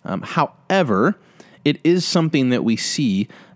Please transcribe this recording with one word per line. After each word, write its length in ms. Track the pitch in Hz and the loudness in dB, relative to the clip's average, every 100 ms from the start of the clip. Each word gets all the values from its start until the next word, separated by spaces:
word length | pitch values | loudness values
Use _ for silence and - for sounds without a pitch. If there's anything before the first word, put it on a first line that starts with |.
Um, 180 | - 92 | -10 -8
however, 920 | - - 147 - - 190 151 98 143 - _ - - - | -4 -2 -2 -4 -2 0 2 2 0 -2 _ -20 -20 -4
it 160 | 147 - | -2 0
is 200 | 160 180 | 2 2
something 440 | 170 180 160 156 127 | 2 0 2 0 0
that 140 | 123 | 0
we 120 | 110 113 | 0 -2
see, 520 | - - 131 95 - - - | -4 -2 0 0 -4 -10 -20